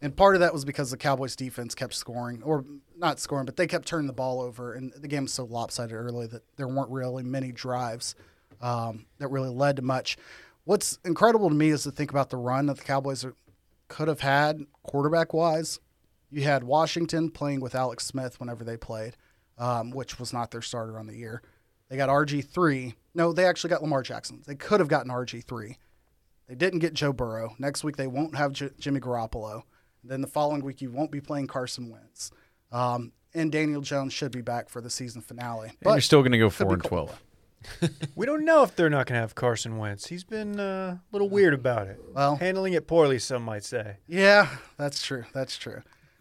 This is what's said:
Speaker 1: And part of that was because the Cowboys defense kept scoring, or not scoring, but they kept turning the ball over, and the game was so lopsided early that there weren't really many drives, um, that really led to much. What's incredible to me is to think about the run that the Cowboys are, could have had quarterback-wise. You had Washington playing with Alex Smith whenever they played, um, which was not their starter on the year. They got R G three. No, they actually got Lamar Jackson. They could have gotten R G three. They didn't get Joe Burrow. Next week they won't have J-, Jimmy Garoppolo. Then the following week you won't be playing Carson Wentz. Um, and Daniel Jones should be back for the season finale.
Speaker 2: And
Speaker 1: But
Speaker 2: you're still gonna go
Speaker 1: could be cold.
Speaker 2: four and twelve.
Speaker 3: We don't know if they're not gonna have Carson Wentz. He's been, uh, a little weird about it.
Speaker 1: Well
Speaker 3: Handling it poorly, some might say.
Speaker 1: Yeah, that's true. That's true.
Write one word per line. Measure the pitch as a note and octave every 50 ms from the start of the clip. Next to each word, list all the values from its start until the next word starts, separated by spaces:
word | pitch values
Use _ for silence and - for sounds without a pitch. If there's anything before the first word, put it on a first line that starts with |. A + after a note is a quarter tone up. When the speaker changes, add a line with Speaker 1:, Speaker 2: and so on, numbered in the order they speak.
| D3
Speaker 1:
And | C#3+ C#3
part | - F#3+ G3 G3
of | F#3 F3
that | E3 D3
was | D3+ C3+
because | C#3+ C3+ - C#3+ B2
the | C3 A#2
Cowboys | - D3 C#3 B2+ C3+ B2+ -
defense | - C3 B2+ - - A#2+ A2+ -
kept | - C3 A2 -
scoring, | - - - A#2 A#2+ A#2+ A#2+ B2 A2+ A2
or | D3 D#3 C#3+ C3 C#3 - - - _ _ E3+
not | F3 E3 C#3 -
scoring, | - - D3 C#3 C3
but | B2 -
they | - F3+
kept | D#3 F3 E3+ C#3 -
turning | E3+ E3 D3 C3+
the | B2
ball | A2 B2+ C3 B2+ B2+ B2+
over, | B2 A#2 A#2+ B2 A#2+ A2+
and | B2+ C3 C3 -
the | - D3 D3+
game | D3 C#3+ C3+
was | - -
so | - B2+
lopsided | A2+ A#2 A#2 A#2 - - - A#2+ A2+ A2+
early | A2 A#2 A#2+ A#2 A#2+ A#2
that | A2+ A#2+ A#2 - _ _
there | - C#3 B2+
weren't | C3 C3+ C3+ A2+
really | B2+ C3+ B2+ B2+ B2+ C3 B2+
many | B2 C3 C3+ C3 C3
drives, | B2 - - B2+ B2 B2 B2+ A#2 A2+ A#2+ - - - - - _ _ _ _ _ - _
um, | A#2+ B2 A#2+ A#2 A#2 A2+ A2 G#2+ - _ _ -
that | C#3+ C3+
really | C3+ C3+ C3 C3
led | A#2+ B2+ C#3+ C#3+ C#3
to | C3+ B2+
much. | C3 C3 B2+ B2+ - - - - - - - - - _ _ _
What's | - G3+ G3+ - - - - -
incredible | F#3 E3 - G3+ A#3 A#3 A3 G#3 E3+
to | D3+
me | D3 D#3 D#3
is | D3+ C3+ -
to | C#3+ C#3+
think | - D3 C3+
about | - C#3 C3 -
the | C3
run | B2+ A#2+ B2 B2+ C3+ C#3+
that | C#3+ C3+ -
the | -
Cowboys | - C#3 C#3 C3+ C#3 C3+ A#2+ B2
are, | B2+ A#2+ _ _ _ _ _ _ _ _ _ _
could | - - - D3+ D#3+
have | D3+ -
had | C3+ C#3 C3+ C#3+ D3 D3+ D#3 D3+ C#3+ - _ _ -
quarterback-wise. | - - C#3 C#3 D3+ E3 E3 E3 D#3+ - D#3+ E3 E3+ D#3 D#3+ E3 - - - _ _ _ _ _ _ _ _ _ _
You | C#3 D3 C3+
had | D3 C#3+ C3 B2
Washington | A#2+ C#3 D#3 D#3+ D#3 - F3 E3+ D#3 E3 D#3+ D#3+ D#3+
playing | D#3+ - D3 C#3+ C#3+ C3+
with | C3 B2 -
Alex | B2+ C3 B2 A#2 B2 -
Smith | - - C3+ C3 B2 - -
whenever | B2+ A#2+ A#2+ A2+ A#2
they | A#2 A2+
played, | A2+ - - A#2 A2 A2 A#2 A#2+ - _ _ _ _ _ _ _ -
um, | A#2+ B2 B2 A#2 A2+ A#2+ B2+
which | C3+ B2 - - -
was | B2 A2+ -
not | A#2+ A#2 A2
their | - A#2 A2+
starter | - - A#2+ A2+ A2+ A2 A2
on | G#2+
the | G#2+ G#2+
year. | A2+ A#2+ A2 A2+ A#2+ - _ _ _ _ _ _ _ _ _
They | C3
got | C3 C#3 C3
R | C#3 C#3+ D3+
G | C#3+ C#3+ C#3+ -
three. | - - F3 F3+ D#3 C3+ C3 B2+ B2+ A2+ - _ _ -
No, | E3+ E3 E3+ E3
they | F3 F3+
actually | F3+ F3+ - - E3
got | F3 D3
Lamar | D3+ D#3 D3 C3+ B2
Jackson. | - A#2+ A2+ - - A#2+ - -
They | - C#3+
could | C#3 - - G#3 G3+
have | F3+ C#3
gotten | D#3 C#3+ A#2+ B2+
R | B2+ B2 B2+
G | A#2 - A#2
three. | - - B2+ A2+ G#2+ G#2+ B2 - _ _ _ _ _ _ _ _ _ _ _ _ _ -
They | B2+
didn't | C3 E3+ F#3+ F3+ E3+
get | D#3+ E3 D#3+
Joe | C#3+ D3+ C#3+ C3+
Burrow. | A2+ B2+ A2+ A2 A2+ A2+ A2+ A2+ -
Next | C3+ C#3+ C3+ - -
week | D3+ C#3
they | - C3+ C3
won't | B2 C#3 D#3+ D#3+ D3
have | C3 D3 C#3+ C3+
J-, | - C#3+ C#3 -
Jimmy | - - D3 C#3 C3+
Garoppolo. | B2+ B2+ A#2+ A#2 A2+ A2 - A#2+ G#2+ G#2+ G#2+ A2 - _ _ _ _ _ _ _ -
Then | A#2+ C3 C3+
the | C3+
following | C3 - D3+ D3 D3 D3+ C#3+ C3+
week | C#3 C3 - C#3
you | B2+
won't | A#2 C3 D#3 D3+ D3
be | C#3+
playing | C#3 - D3+ C#3+ C#3
Carson | B2+ - C3+ B2+ A#2+ - - B2 A#2
Wentz. | A2 G#2+ A2 _ _ - - - - _ _ _ _ _ _ _ A#2+
Um, | A#2+ B2 B2 A#2+ A#2+ A#2 A#2 - _ _ _ -
and | E3 D#3+ D#3 D3
Daniel | D3+ D#3 D3+ D3 C#3+ C#3
Jones | - D3 C#3 C3+ C3+ -
should | - D3+ C3+ A#2
be | B2 A#2
back | A#2+ A#2+ A#2+ A2+ -
for | - A#2+
the | A#2 A#2+
season | - - C3 A#2+ A2+ A#2+ G#2+
finale. | - A#2+ A#2 B2 A#2+ A#2 A2+ A2 A2+
Speaker 2:
And | - _
Speaker 1:
But | - F#3+ E3
Speaker 2:
you're | C#3
still | B2+ - D#3+ D3 C3+
gonna | B2+ B2 A2+
go | A2 G#2
Speaker 1:
could | - -
be |
cold. | G2+ F#2+
Speaker 2:
four | F#2+
and | F2+ F2
twelve. | - F#2 E2+ D2+ D2 - - - _ _ _ _ _ _ _ - - - - F3 D#3 - - D#3+ D3 -
Speaker 3:
We | - A3
don't | C4 D4 D#4 D4+
know | D#4+ E4 D4+ C4
if | F#3 -
they're | - F3 D#3
not | D3 C#3 B2+
gonna | - B2+ A#2
have | A2+ A2 -
Carson | - C3 B2 A#2 G#2+ - A#2 A2+ A2
Wentz. | A2 G#2 G2+ G2+ - -
He's | E3+ F3+ F3+
been, | - A3+ G#3+ G#3+ G#3 G#3 G3+
uh, | G3+ G3 F#3+ F#3+ F#3+ F#3 F3+ F3+
a | - _ -
little | G3+ G3+ G3
weird | G3 G3+ G3 E3+ C#3+
about | C3 A#2+ B2+ B2 A2+ G2+ F#2+
it. | G2+ - - - -
Speaker 1:
Well | C3+ C#3 C#3+ D3
Speaker 3:
Handling | C#3+ E3+ F#3 F#3+ F#3+ F#3+ F#3+ F3+
it | D#3+ - -
poorly, | D#3+ E3+ D#3 C#3 C3+ A#2+
some | - - C3 B2 A#2
might | A2+ G#2+ G#2 G#2
say. | - - A#2 G#2+ G#2+ G2+ - _ -
Speaker 1:
Yeah, | E3 F#3 G3 G3 G3+ G#3 G3 C3+ C3 B2+ - - -
that's | - D3 C#3+ C#3+ - -
true. | - C3+ B2 A#2 - -
That's | C3+ C3+ C3 -
true. | - - A#2+ - - - _ _ _ _ _ _ _